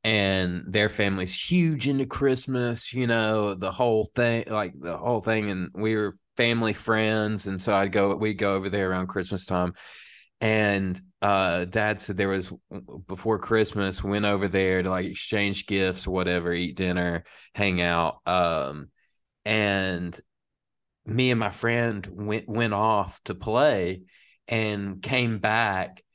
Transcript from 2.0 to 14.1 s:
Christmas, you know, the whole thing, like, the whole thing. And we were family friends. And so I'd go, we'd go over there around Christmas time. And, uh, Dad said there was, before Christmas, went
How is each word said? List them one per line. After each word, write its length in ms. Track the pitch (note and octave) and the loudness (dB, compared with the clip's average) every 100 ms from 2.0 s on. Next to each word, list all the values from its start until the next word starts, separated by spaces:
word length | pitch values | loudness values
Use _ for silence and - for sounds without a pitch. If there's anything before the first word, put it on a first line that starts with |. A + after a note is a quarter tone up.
| B2+ | -2
Christmas, 840 | - C#3 C3 - B2+ A#2+ A#2 - | 0 0 0 -2 -2 -2 -4 -6
you 140 | B2+ A#2+ | -2 2
know, 480 | A#2 A2 A2 G#2 | 2 2 2 0
the 160 | F#2+ F#2+ | -2 -6
whole 360 | - B2 A2 G#2 | 0 2 2 0
thing, 380 | - A#2+ A#2 - | 0 2 2 -2
like, 240 | G#2+ F#2+ C#2 | -4 -4 -6
the 160 | E2 E2+ | -8 -4
whole 240 | A#2+ A2+ | -2 0
thing. 300 | G#2 A2 G#2 | 2 0 0
And 180 | F#2 F2+ | -4 -6
we 200 | - A2 | -2 0
were 200 | A2 G#2 - _ - | 0 -2 -6 _ 0
family 360 | A#2 A#2 A2 | 2 2 0
friends. 760 | G2+ - A2 A2 A2 G#2+ G#2 G2 | -2 0 2 4 2 0 -2 -4
And 140 | F#2+ | -4
so 140 | G#2 G2+ | 2 2
I'd 160 | G2 | 4
go, 240 | G#2 G2 G2 | 2 2 2
we'd 180 | G#2+ F#2+ | -2 0
go 160 | G2+ F#2+ | 0 0
over 140 | G2 | 0
there 200 | G2+ F#2 | 0 0
around 160 | F#2 F#2 | 0 -2
Christmas 360 | G2 F2+ G2 - | -4 -4 -6 -2
time. 280 | F2+ F2+ - - - - - _ _ | 0 0 -4 -20 -20 -20 -20 _ _
And, 580 | A2+ A2 G#2 G2+ F#2+ F2+ - _ | 2 4 4 2 0 -4 -10 _
uh, 460 | G2+ G2 F#2 F2 F2+ | 2 4 4 0 -2
Dad 340 | A2 G#2+ G#2 | 0 0 -2
said 160 | - F#2+ | -4 -2
there 140 | G2 | 0
was, 200 | F#2+ F2+ - _ G2+ - B1 - | 0 -4 -14 _ -18 -14 -18 -12
before 320 | F#2+ A2 G#2+ | -6 -2 -2
Christmas, 640 | - A2 G#2 G#2+ G2 F#2 | 2 2 2 0 -2 -2
went 220 | G2+ | -2